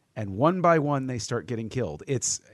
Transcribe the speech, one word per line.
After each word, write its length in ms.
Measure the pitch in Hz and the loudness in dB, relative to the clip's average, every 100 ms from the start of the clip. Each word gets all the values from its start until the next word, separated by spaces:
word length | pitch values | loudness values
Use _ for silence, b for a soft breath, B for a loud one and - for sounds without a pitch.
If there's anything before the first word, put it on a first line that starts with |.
| _ - | _ -8
and 220 | 101 95 | -6 2
one 240 | 147 185 | 2 4
by 160 | 170 165 | 4 4
one, 300 | 147 143 131 | 4 0 -2
they 100 | 127 | -6
start 300 | - 120 85 | -4 -4 -4
getting 200 | 117 110 | -6 -4
killed. 360 | 127 110 73 - | -4 -4 -4 -4
It's, 360 | 131 - - - | -2 -2 -4 -6